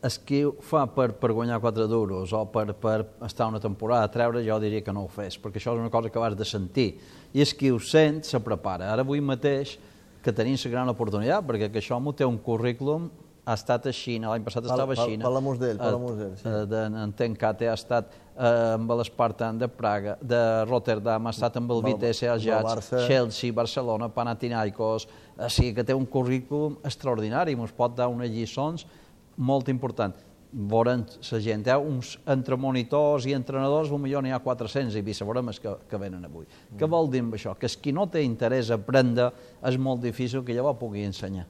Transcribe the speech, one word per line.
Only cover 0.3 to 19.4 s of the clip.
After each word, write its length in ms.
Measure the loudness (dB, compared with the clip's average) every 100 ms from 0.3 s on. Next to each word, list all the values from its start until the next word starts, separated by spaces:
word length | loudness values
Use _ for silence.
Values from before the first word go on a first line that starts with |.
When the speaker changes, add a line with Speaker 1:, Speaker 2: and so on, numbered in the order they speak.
| 2 2
Speaker 1:
ho 60 | 0
fa 240 | 0 2 2
per, 160 | 2 0 2
per 140 | 0
guanyar 240 | 2 0 2
quatre 280 | 0 2 2
duros 420 | 2 2 -2 -2 -2
o 60 | 0
per, 160 | 0 0 -2
per 220 | 0 0 -2 -8 -12
estar 220 | -2 -2
una 100 | 0
temporada 460 | -4 -4 2 2 2
a 60 |
treure, 300 | 2 0 2 0
jo 140 | 0
diria 220 | 0 -2 -2
que 80 |
no 140 | -6 -6
ho 20 |
fes, 280 | -8 -8 -8
perquè 160 | -8 -6
això 160 | -2
és 80 | -2
una 80 | 0
cosa 220 | 0 0
que 80 | 0
vas 140 | -2 -2
de 80 | -4
sentir. 460 | -4 -2 2 0 0 -16 -20 -6
I 80 | 2
és 120 | 2 4
qui 140 | 2
ho 60 | 2
sent, 400 | 4 6 6 4
se 160 | -2 -4
prepara. 520 | -2 -4 -2 -4 -2
Ara 80 | 0
avui 160 | 0 0
mateix 540 | 0 2 2 0 -2 -10 -18 -20 -20 -6
que 100 | -2
tenim 220 | 0 2 0
la 60 | 0
gran 180 | 0 0
oportunitat, 500 | 0 0 0 2 0 0
perquè 240 | -2 0
que 80 | -2
això 160 | -2 -2
m'ho 140 | -2
té 120 | 0 2
un 120 | 0
currículum, 720 | 0 0 0 0 -2 -2 -4 -12 -20 _ -4
ha 80 | -4
estat 320 | 2 0 0
a 60 | -4
Xina, 340 | -4 -4 -2
l'any 140 | -2
passat 220 | -2 -4 -2
Speaker 2:
Parla, 80 | 0
Speaker 1:
estava 180 | 0
a 20 | 0
Speaker 2:
par-, 80 | 0
Speaker 1:
Xina. 140 | 0
Speaker 2:
parla-mos 340 | 0 0 0 0
d'ell, 180 | -2 0
Speaker 1:
Eh, 20 |
Speaker 2:
parla-mos 380 | 0 0 -2 -4
d'ell, 140 | -6 -6
sí. 100 | -4
Speaker 1:
eh, 180 | -2 -2
de, 140 | -2 -2 -4
en 100 | -6 -2
Tenkate 540 | -2 0 0 0 0
ha 40 |
estat, 380 | -2 0 -2 -2 -14 -20 0
eh, 360 | 4 4 4 2
amb 160 | 0
l'Espartan 680 | 0 -2 0 0 0